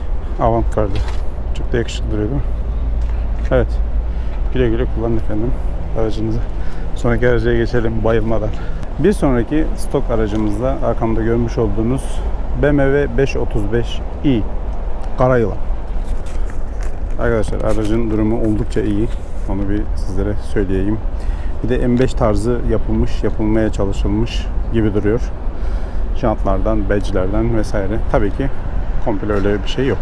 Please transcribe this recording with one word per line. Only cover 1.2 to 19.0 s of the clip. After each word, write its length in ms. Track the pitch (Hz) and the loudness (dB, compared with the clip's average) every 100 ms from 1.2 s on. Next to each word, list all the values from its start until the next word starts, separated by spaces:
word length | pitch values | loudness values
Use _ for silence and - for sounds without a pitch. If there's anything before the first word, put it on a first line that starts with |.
| - - - | -2 -2 -2
Çok 200 | - - | -2 0
da 40 | 120 | -2
yakışıklı 340 | 110 - 110 | -2 -4 -2
duruyor, 180 | 107 107 | -2 0
değil 120 | 139 | -2
mi? 60 | - - - - - - - - - - - | -2 -2 -2 -2 -2 -2 -2 -2 -2 -2 0
Evet. 160 | 127 110 - - - - - - - - | 0 2 0 0 0 -2 -2 -2 -2 -2
Güle 160 | 127 120 | 0 2
güle 160 | 117 117 117 | 0 0 -2
kullanın 220 | 113 110 | 0 0
efendim 340 | - 107 110 - - - - 123 | 0 0 0 0 -2 -4 -2 0
aracınızı. 400 | 110 107 110 120 - - - - - - | 0 0 0 -2 -2 0 0 0 -2 0
Sonraki 340 | 117 113 123 | 0 2 2
araca 260 | 117 117 117 | 2 2 2
geçelim 480 | 113 120 113 113 | 2 0 0 0
bayılmadan. 460 | 110 113 113 110 107 - - - - - | 2 2 2 0 0 -2 -2 -4 -4 0
Bir 140 | 175 | 0
sonraki 520 | 202 139 123 151 151 156 - | 2 2 2 0 0 0 0
stok 340 | - 143 127 | 0 0 0
aracımızda 680 | 113 104 107 107 104 131 135 120 | 0 0 0 0 0 -2 0 0
arkamda 360 | 113 117 110 | 0 0 0
görmüş 360 | 113 120 113 127 | 2 0 0 0
olduğunuz 600 | 110 104 113 131 - - - - - 123 | 0 0 0 0 -2 -2 -2 -2 -2 0
B 100 | 143 | 2
M 120 | 147 | 4
W 340 | 135 143 139 139 | 2 2 0 0
beş 200 | 135 - | 0 0
otuz 360 | 120 113 101 | -2 0 0
beş 280 | 117 107 - - - 143 | 0 0 -2 -4 -2 0
i 160 | 113 - - - - - - - - | 0 0 -2 -2 -4 -2 -2 -2 0
Karayılan. 400 | 127 123 104 - - - - - - - - - - - - - - - - - | 2 4 2 0 0 0 -2 -4 -2 -2 -2 -2 0 -2 -4 -2 -2 -2 -2 0
Arkadaşlar 420 | 120 113 104 107 | 2 2 0 0
aracın 500 | 110 107 107 117 113 | 2 2 2 2 2
durumu 300 | 107 110 113 | 2 2 2
oldukça 400 | 110 107 - 113 | 0 0 0 0
iyi. 260 | 107 101 | 0 0